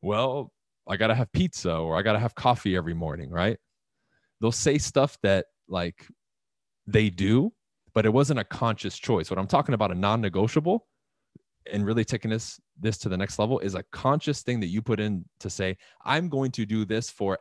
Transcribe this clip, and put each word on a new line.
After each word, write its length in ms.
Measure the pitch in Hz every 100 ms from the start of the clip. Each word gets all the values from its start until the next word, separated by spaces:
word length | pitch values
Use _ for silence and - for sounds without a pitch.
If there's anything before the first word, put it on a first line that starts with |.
"Well, 520 | 92 104 131 135 131 _ _ _ -
I 80 | 98
gotta 200 | 113 120
have 180 | 120
pizza 420 | - 185 - 90 80
or 220 | 80 80
I 40 |
gotta 180 | 101 107
have 140 | 113
coffee 440 | - 127 120 101 92
every 160 | 82
morning," 360 | 82 80 76 71
right? 300 | 85 95 - _ _ _ _ _ _ _ -
They'll 140 | 110
say 240 | 117 156 147
stuff 400 | - - 143 -
that, 240 | 101 98 - _ -
like, 400 | 92 87 - - - _ _ _ _ _ _ -
they 220 | 107 107
do, 420 | 87 95 117 196 - _ _ _
but 120 | - 110
it 80 |
wasn't 260 | 117 143 135
a 60 | 98
conscious 520 | - 117 107 98 -
choice. 320 | - 107 80
What 80 | 95
I'm 100 | 98
talking 280 | 143 147 117
about, 160 | 101
a 40 | 90
non-negotiable, 920 | 101 113 104 92 110 - 156 220 - _ _ _ _ - _ _ -
and 140 | 104 101
really 200 | 117 110
taking 260 | 117 113
this, 280 | 110 - - _ -
this 180 | 107 104
to 120 | 104
the 80 | 92
next 200 | 98 -
level, 220 | 107 127
is 160 | 98 92
a 80 | -
conscious 500 | - 131 151 - 143
thing 180 | - 120
that 80 | 92
you 140 | 98
put 180 | 113 107
in 240 | 107 98 - -
to 120 | 98
say, 260 | - 95 95 - _
"I'm 240 | - 147 175
going 240 | 139 131
to 120 | 123 104
do 180 | 110
this 280 | 101 110 117
for 260 | - 98 95